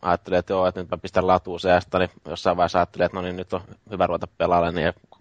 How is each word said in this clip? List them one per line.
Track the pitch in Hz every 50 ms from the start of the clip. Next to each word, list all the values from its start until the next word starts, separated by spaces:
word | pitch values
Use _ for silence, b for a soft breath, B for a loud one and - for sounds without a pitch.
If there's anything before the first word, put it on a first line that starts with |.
ajattelin, | - 90 85 - - 92 92 87
että | - -
joo, | 98 95 92
että | 90 87 92
nyt | 87 -
mä | 90 87
pistän | - 95 - 92 90
latuun | 92 92 90 - 92 87 85
se, | 95 92
ja | 87 87
sitten | - - - 92
niin | 90 87 - - -
jossain | 78 78 - - 92 87
vaiheessa | 90 87 85 - 90
ajattelin, | 87 - - - 90
että | 85 95
no | 92
niin, | 90 90 90
nyt | 92 90 -
on | 95 90 98 - - - _ -
hyvä | 104 90 90
ruveta | 87 85 82 -
pelaamaan, | - _ - 85 87 87 87 85 85 85
niin | 85 78
ei | 87 - _ _ _ _ _